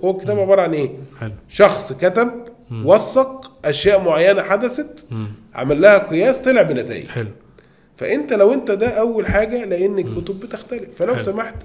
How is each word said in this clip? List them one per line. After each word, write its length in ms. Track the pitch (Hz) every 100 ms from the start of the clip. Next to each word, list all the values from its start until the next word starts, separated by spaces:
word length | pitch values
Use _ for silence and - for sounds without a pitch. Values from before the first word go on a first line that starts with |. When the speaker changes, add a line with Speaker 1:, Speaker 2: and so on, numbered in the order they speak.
Speaker 1:
هو 60 | 185
الكتاب 260 | 185 196 208
Speaker 2:
مم. 60 |
Speaker 1:
عبارة 180 | 190 196
عن 140 | 165
إيه؟ 160 | 220 208 139 135 -
Speaker 2:
حلو. 120 | 113 104 -
Speaker 1:
شخص 440 | - 196 - -
كتب، 360 | 131 180 180 240 - - - -
Speaker 2:
مم. 160 | 117 131
Speaker 1:
وثق 680 | 208 - 262 262 - - _
أشياء 400 | 151 139 196 196
معينة 380 | 180 156 185 196
حدثت، 640 | 180 208 240 247 294 - -
Speaker 2:
مم. 160 | 113 107 107 -
Speaker 1:
عمل 260 | - 131 147
لها 180 | 196 202
قياس، 400 | - 160 233 262
طلع 240 | 254 247
بنتائج. 440 | 160 127 110 98 -
Speaker 2:
حلو. 220 | 123 107 - - - _ _ _ _
Speaker 1:
فأنت 360 | - 277 147
لو 220 | 214 196
أنت 160 | 269 -
ده 180 | 202 240
أول 380 | 214 233 220 190
حاجة، 380 | 202 220 240
لأن 260 | 202 175 196
Speaker 2:
مم. 80 | 196
Speaker 1:
الكتب 420 | 127 113 170 190
بتختلف، 540 | 240 214 - 240 196 -
فلو 180 | 190
Speaker 2:
حلو. 100 | 247
Speaker 1:
سمحت 300 | 196 208 - -